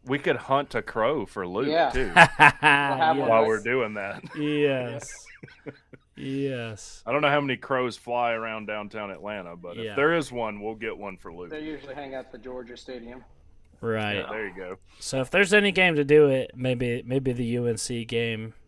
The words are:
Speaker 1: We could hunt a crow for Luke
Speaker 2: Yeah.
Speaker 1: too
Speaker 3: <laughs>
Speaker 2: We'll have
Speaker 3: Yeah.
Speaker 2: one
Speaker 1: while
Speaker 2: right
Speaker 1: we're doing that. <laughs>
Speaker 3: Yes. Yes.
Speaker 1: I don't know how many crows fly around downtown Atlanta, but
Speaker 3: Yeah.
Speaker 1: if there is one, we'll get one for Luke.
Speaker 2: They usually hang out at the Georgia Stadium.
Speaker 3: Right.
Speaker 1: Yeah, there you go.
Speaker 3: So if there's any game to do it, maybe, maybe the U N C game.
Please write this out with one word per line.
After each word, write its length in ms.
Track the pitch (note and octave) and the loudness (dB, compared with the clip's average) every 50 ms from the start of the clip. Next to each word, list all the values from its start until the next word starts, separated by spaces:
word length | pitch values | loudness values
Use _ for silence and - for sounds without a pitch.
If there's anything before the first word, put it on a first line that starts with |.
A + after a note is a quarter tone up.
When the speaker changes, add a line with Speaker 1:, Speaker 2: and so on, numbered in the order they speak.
| _ | _
Speaker 1:
We 120 | B2+ C3 C#3+ | -2 -4 -2
could 160 | - F3+ C#3+ | 0 0 -2
hunt 360 | A#2 - - C3+ C#3 D3 - - | -2 0 0 2 0 0 0 -6
a 80 | A#2 | -6
crow 440 | G#2 - - A#2 A2 B2 D3+ D3 G2+ | -6 -4 -2 0 0 2 0 -2 -4
for 200 | - - G#2 F#2 | -8 -8 -8 -8
Luke 200 | F2+ F2+ G#2 C3 | -6 -4 -2 -2
Speaker 2:
Yeah. 220 | C#3+ D#3 E3 D#3+ C3+ | 0 2 2 0 0
Speaker 1:
too 200 | - C3 C3 G#2+ | 0 -2 -2 2
Speaker 3:
<laughs> 40 | - | 8
Speaker 2:
We'll 100 | F3+ E3+ | 8 8
have 360 | E3 - - D#3 C#3+ - - - | 8 10 8 8 8 8 6 4
Speaker 3:
Yeah. 480 | D#3 C#3+ C#3+ C#3+ C#3 C3+ C3 D#3+ D#3+ D#3+ | 4 4 4 4 0 0 2 2 2 2
Speaker 2:
one 160 | C#3 C3+ B2 | 2 4 4
Speaker 1:
while 120 | A2+ A2+ | 6 6
Speaker 2:
right 60 | A2+ | 6
Speaker 1:
we're 140 | A2 A2 G#2+ | 4 2 0
doing 320 | G2+ A#2 B2 C3 A#2+ G#2+ G#2+ | 0 -2 0 0 0 -2 -4
that. 280 | G#2+ G2 G2 G2+ - - - | -6 -6 -8 -8 -10 -12 -14
<laughs> 60 | - | -8
Speaker 3:
Yes. 880 | D3+ D3+ D3 D3+ D3 D3 C#3+ C3+ C3 B2 A#2+ A#2 A2+ - - - - - - - - - - - _ _ D3 - _ _ _ - _ _ _ _ | -4 -2 -2 0 2 2 2 2 0 -4 -6 -8 -10 -12 -14 -16 -18 -18 -20 -20 -20 -20 -20 -20 _ _ -18 -18 _ _ _ -20 _ _ _ _
Yes. 880 | - C3+ C3+ C3+ C3+ C#3 C#3 C3+ B2 A#2 A2+ A2 G2+ - - - - - | -12 -10 -6 -4 -4 -4 -4 -4 -4 -8 -8 -10 -12 -14 -18 -18 -14 -6
Speaker 1:
I 60 | A2 | -2
don't 100 | A#2+ D3 | 0 2
know 80 | D3+ C#3+ | 4 4
how 120 | C#3+ D3 | 4 4
many 160 | C#3+ C#3 B2+ | 2 0 -4
crows 380 | - - - C#3 B2+ B2+ B2 A2 | -4 -2 -2 0 0 0 -2 -4
fly 340 | - - A#2+ A#2+ A#2+ A#2+ A#2+ | -8 -8 -4 -2 0 0 0
around 340 | A2+ A2+ A2+ A2+ A2 A2 G#2+ | 0 -2 -4 -6 -6 -8 -8
downtown 440 | G2+ G#2+ G#2+ G#2 G2+ G#2 A2 G#2 G2+ | -6 -8 -8 -8 -8 -10 -10 -8 -8
Atlanta, 440 | F#2+ D#2 F2 G#2 G#2+ G2+ F2+ E2+ E2+ | -10 -10 -10 -8 -8 -8 -10 -12 -14
but 200 | F2 F2 F2 F2 | -14 -14 -12 -10
Speaker 3:
Yeah. 160 | A#2 A2+ G#2+ | -10 -10 -6
Speaker 1:
if 40 | G#2 | -2
there 180 | C3+ C#3+ D#3 E3+ | 2 2 2 2
is 160 | E3+ C#3+ - | 2 -2 -4
one, 300 | B2+ A#2+ A#2 A2 G#2 G#2 | -6 -6 -6 -6 -6 -6
we'll 120 | G#2 A2 A2+ | -8 -8 -8
get 220 | G#2+ A2+ A2+ F#2+ | -6 -8 -8 -8
one 200 | - G2+ G2+ F#2+ | -8 -10 -12 -12
for 140 | F2 - G2 E2 | -12 -16 -16 -14
Luke. 180 | E2+ F2+ - | -14 -14 -12
Speaker 2:
They 100 | D#3 D3+ D3+ | -12 -12 -10
usually 300 | D#3 D#3 C#3 C3 C#3 C3 | -10 -12 -12 -14 -14 -14
hang 220 | C#3+ C#3+ C3+ C3 | -14 -12 -12 -12
out 100 | C3 B2+ | -12 -14
at 60 | - | -14
the 80 | - A#2+ | -18 -18
Georgia 360 | G#2+ C3 B2+ B2+ B2 A#2 B2 | -16 -14 -14 -14 -14 -14 -18
Stadium. 460 | A2+ - - C3 B2 A#2 A#2 B2 C3 - - - _ - - - - - _ - _ | -18 -16 -14 -14 -14 -14 -16 -18 -18 -20 -20 -20 _ -20 -20 -20 -20 -20 _ -18 _
Speaker 3:
Right. 340 | - A#2 A2 A2 G#2+ G#2 G#2 | -6 -4 -4 -2 -2 -4 -4
Speaker 1:
Yeah, 100 | G2 - - | -4 -6 -6
there 160 | G#2+ A2 A2 | -8 -8 -8
you 80 | G2 F2+ | -8 -10
go. 220 | F#2 F#2 F2+ F#2 - - - - - | -12 -12 -12 -12 -14 -16 -20 -20 -14
Speaker 3:
So 220 | - - - C3+ | -12 -6 -4 -4
if 80 | C3 - | -4 0
there's 240 | - F3+ G3+ F3 G3+ | 2 2 4 6 6
any 180 | G#3 G3+ G3+ | 4 4 4
game 220 | F#3+ F#3+ F#3 F3+ D#3+ | 4 4 4 4 4
to 80 | D3 C#3+ | 2 4
do 240 | C#3 D3 D3+ D3+ | 8 8 8 8
it, 240 | C#3+ C3+ C3 B2 - - | 8 6 2 0 -4 -8
maybe, 480 | B2+ B2+ B2+ B2+ A#2+ B2+ A#2+ A#2+ B2 - | -4 -2 -2 0 0 0 -2 -2 -2 -4
maybe 280 | A#2+ B2+ C3+ C3 C3 B2 | -2 -2 0 0 0 -2
the 120 | A#2+ B2 | -2 -2
U 220 | A#2 A#2+ A#2+ A#2+ | -2 0 0 0
N 100 | A#2+ A2+ | 0 -2
C 260 | G#2+ - - B2 A#2 A2+ | -2 -4 -6 -6 -6 -6
game. 480 | A2+ A#2+ A#2 A#2 A#2 A2+ G#2+ A2 A2 - - - | -4 -2 -2 -2 -2 -4 -4 -8 -10 -12 -18 -20